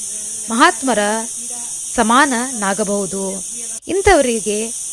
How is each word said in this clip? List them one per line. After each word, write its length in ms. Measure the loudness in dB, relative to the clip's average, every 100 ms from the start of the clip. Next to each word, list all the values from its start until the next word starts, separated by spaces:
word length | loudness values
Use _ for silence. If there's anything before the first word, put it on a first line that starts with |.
| -8 -8 -8 -10 -4
ಮಹಾತ್ಮರ 480 | 4 4 4 0 0 2 -2 -4 -10 -10 -10 -10 -10 -6
ಸಮಾನನಾಗಬಹುದು. 1500 | 0 4 4 4 2 -2 -2 -2 0 0 -2 -2 -4 -6 -6 -8 -10 -10 -12 -4
ಇಂಥವರಿಗೆ 840 | 2 6 6 6 2 0 -2 -4 -6 -8